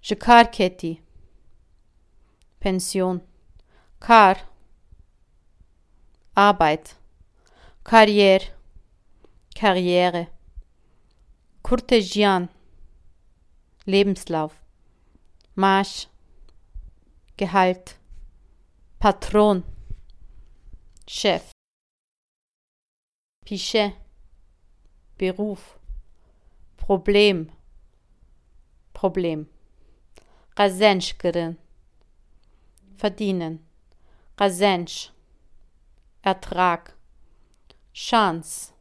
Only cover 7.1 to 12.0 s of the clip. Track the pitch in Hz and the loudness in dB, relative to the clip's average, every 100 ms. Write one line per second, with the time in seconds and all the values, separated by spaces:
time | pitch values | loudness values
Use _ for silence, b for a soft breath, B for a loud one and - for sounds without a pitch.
7.1 | _ _ _ b b b b - 226 214 | _ _ _ b b b b 2 6 6
8.1 | 208 196 190 - - - - _ _ _ | 6 4 4 0 -18 -20 -20 _ _ _
9.1 | _ - _ _ - 214 185 180 175 180 | _ -20 _ _ -2 0 2 0 2 0
10.1 | 175 170 - - - - _ _ _ _ | -2 -8 -16 -20 -20 -20 _ _ _ _
11.1 | _ _ _ _ _ - 240 - 240 | _ _ _ _ _ -4 -4 2 0